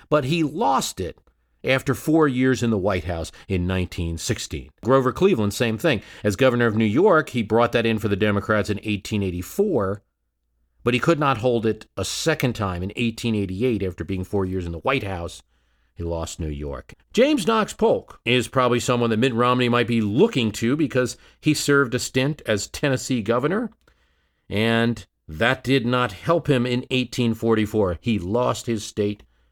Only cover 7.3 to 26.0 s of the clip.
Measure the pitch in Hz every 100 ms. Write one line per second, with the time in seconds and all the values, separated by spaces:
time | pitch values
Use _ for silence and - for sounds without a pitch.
7.3 | 127 101 110 117 120 113 110 110 98 107
8.3 | 101 95 107 101 98 107 104 - 107 98
9.3 | 87 90 - 208 147 95 107 - _ _
10.3 | _ _ _ _ _ - 123 143 165 147
11.3 | 127 127 120 110 107 - - 95 - -
12.3 | 151 131 113 101 87 95 - 120 113 120
13.3 | 107 98 92 127 110 95 87 78 95 90
14.3 | 104 95 92 87 82 123 139 101 92 85
15.3 | - - _ _ _ _ - 85 82 80
16.3 | - 78 73 71 67 - - _ - 277
17.3 | 302 170 226 208 - 220 131 - - -
18.3 | 123 117 135 127 120 110 123 117 107 131
19.3 | 113 123 123 123 120 117 117 107 107 220
20.3 | 143 113 101 117 147 147 127 123 - -
21.3 | _ - 147 - 143 135 117 - 131 131
22.3 | 156 - 107 - - 147 127 - 127 104
23.3 | 120 139 190 247 - _ _ _ _ _
24.3 | _ - 95 113 113 117 117 - _ -
25.3 | 78 113 131 - 135 117 123